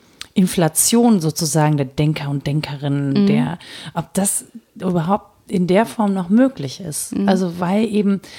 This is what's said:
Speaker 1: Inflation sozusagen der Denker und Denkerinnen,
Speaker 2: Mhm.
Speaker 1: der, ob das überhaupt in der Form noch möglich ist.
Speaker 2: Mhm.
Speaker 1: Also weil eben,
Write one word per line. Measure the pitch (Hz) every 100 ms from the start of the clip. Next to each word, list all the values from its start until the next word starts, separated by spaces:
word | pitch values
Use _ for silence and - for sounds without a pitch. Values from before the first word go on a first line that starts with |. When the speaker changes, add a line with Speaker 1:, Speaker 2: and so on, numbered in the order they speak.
| _ - -
Speaker 1:
Inflation | - 180 - 156 - - 233 240 202
sozusagen | 156 - 156 156 151 147
der | 131
Denker | - 151 151 143
und | 143 143
Denkerinnen, | 151 147 143 143 143 139 143
Speaker 2:
Mhm. | -
Speaker 1:
der, | 147 156 170 - - 151
ob | - -
das | 185 196 - - - _ -
überhaupt | 185 175 160 208 - _ -
in | 185 170
der | 185 226
Form | - 202
noch | 190 175
möglich | 220 262 170 135 -
ist. | 170 - -
Speaker 2:
Mhm. | 196 196
Speaker 1:
Also | 185 180 175
weil | 175 202
eben, | 220 208 202 196 -